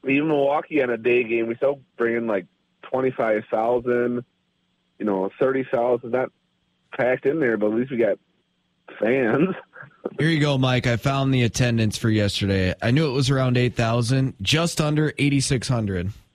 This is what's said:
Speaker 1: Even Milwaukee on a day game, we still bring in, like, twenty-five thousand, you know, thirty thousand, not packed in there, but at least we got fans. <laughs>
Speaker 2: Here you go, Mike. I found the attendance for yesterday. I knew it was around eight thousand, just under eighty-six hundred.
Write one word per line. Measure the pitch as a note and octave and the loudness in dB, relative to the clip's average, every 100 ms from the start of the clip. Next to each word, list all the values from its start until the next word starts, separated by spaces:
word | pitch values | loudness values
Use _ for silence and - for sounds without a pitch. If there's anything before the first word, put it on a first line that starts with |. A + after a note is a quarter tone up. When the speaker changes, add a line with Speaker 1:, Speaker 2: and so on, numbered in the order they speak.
| C3 | 0
Speaker 1:
Even | C#3 D#3 | 0 2
Milwaukee | D3 C#3 D3 - D#3 | 2 2 0 -2 -2
on | B2+ | 0
a | A#2 | 0
day | A2+ B2 A2+ | 2 2 2
game, | A#2 A2+ | -2 -2
we | A2+ | 0
still | C3+ C#3+ _ - | -2 -2 _ -4
bring | A#2 A#2 | -2 0
in, | A#2 | -2
like, | G2+ F2+ _ _ _ | -4 -6 _ _ _
twenty-five | - C3 C3 B2+ A2+ G#2+ A2 | -6 -2 -2 -2 0 0 0
thousand, | A2 A2+ B2 A#2+ A#2+ B2 A#2+ B2 _ _ _ _ _ _ _ | -2 0 0 0 0 0 -4 -8 _ _ _ _ _ _ _
you | G#2+ | -4
know, | F#2+ G2 - | -2 -4 -2
thirty | C3+ C3+ B2+ | -2 0 -2
thousand, | B2+ A#2+ A#2+ A#2+ | -2 0 -2 0
not | B2 C3 _ _ _ _ _ _ - | 0 -2 _ _ _ _ _ _ -4
packed | B2 B2+ C3+ | -2 0 0
in | D#3 | 0
there, | C3 A2 | 0 0
but | G#2+ | 0
at | |
least | A2+ B2+ | 0 -2
we | B2 | 0
got | A2 F#2+ _ _ _ _ _ _ - - | 0 0 _ _ _ _ _ _ -20 -4
fans. | G#2+ C3+ A#2+ C3 F3+ F#3 - - | 0 2 2 2 0 -2 -12 -20
<laughs> | - _ - - | -20 _ -12 -2
Speaker 2:
Here | D#3 | 0
you | D#3+ | 2
go, | D3 C3+ | 2 2
Mike. | C3 B2+ B2+ | 2 2 0
I | A#2 | 0
found | D3 C#3 C3+ | 0 0 0
the | C3 | 2
attendance | A#2+ - B2 A#2 A2 - | 0 2 0 2 0 0
for | A#2 | 0
yesterday. | A2 G2+ - G2+ G2 F#2 - | 2 0 0 0 2 0 -2
I | A2 | 0
knew | C3+ D#3+ | 2 2
it | |
was | B2+ C3 | 0 0
around | C#3 B2+ B2 | 2 2 2
eight | B2 - | 0 0
thousand, | A#2 A#2 A#2 C3+ C3 - | 0 0 2 0 0 -4
just | F#2+ D#3 E3+ - | -2 0 0 0
under | D3+ D3+ D3+ - | 0 0 0 0
eighty-six | C#3+ C#3 C3 C3 - | 2 2 0 -2 0
hundred. | B2 G#2+ F#2 F#2 - _ | -2 0 -4 -4 -8 _